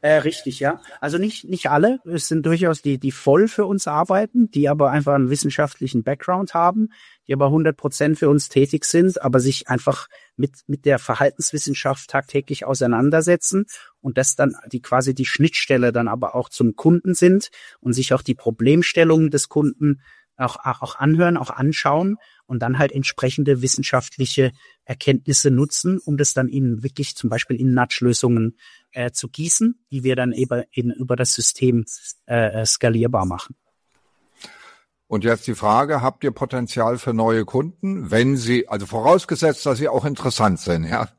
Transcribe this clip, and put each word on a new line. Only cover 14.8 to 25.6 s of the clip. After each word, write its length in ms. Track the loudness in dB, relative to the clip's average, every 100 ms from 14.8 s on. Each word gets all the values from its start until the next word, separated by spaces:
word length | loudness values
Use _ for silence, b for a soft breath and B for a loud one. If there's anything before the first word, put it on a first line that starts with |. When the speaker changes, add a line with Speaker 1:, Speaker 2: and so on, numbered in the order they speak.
Speaker 1:
quasi 320 | -2 0 0
die 100 | -2
Schnittstelle 680 | -4 2 0 0 0 2 2
dann 180 | 0 -2
aber 260 | -4 -4
auch 160 | -4 -6
zum 260 | 0 0 2
Kunden 380 | 2 2 2
sind 340 | 2 4 4 0 B B B
und 140 | -4
sich 180 | -2 0
auch 80 | -2
die 140 | 0
Problemstellungen 960 | -4 -2 0 2 4 2 2 4 4 4
des 180 | 0 -2
Kunden 540 | 0 0 0 0 0 b b b _
auch, 200 | -6 -4
auch, 260 | -6 -6
auch 140 | -8 -2
anhören, 400 | 2 4 4 2
auch 140 | -2
anschauen 680 | -2 -2 0 0 0 0 -4 b b _
und 140 | -4
dann 160 | -2 0
halt 140 | 0
entsprechende 720 | 0 -6 -2 -4 -2 0 2
wissenschaftliche 880 | 0 -2 -2 -2 -4 -6 -4 0 0 b b b
Erkenntnisse 680 | _ -6 0 0 2 0 2
nutzen, 460 | 2